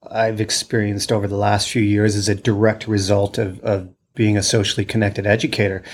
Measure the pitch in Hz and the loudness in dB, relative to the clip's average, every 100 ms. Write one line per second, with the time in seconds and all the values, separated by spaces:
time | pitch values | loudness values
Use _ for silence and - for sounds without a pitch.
0 | - 113 113 107 110 - - 117 104 101 | -8 -2 -2 -2 -4 -4 -2 0 0 -2
1 | - 110 101 101 104 104 - 120 104 104 | -2 -2 0 0 2 2 0 0 2 4
2 | 107 104 101 101 117 104 110 107 110 104 | 2 2 0 0 0 2 2 0 -2 0
3 | 95 101 101 - 98 92 113 98 90 _ | 2 2 0 -2 -6 -4 -2 -2 -4 _
4 | _ - 107 104 - 113 98 - 98 113 | _ -2 2 2 2 0 0 -2 -2 0
5 | 101 98 101 110 135 - 101 95 - | -2 0 0 2 0 0 -2 -2 -10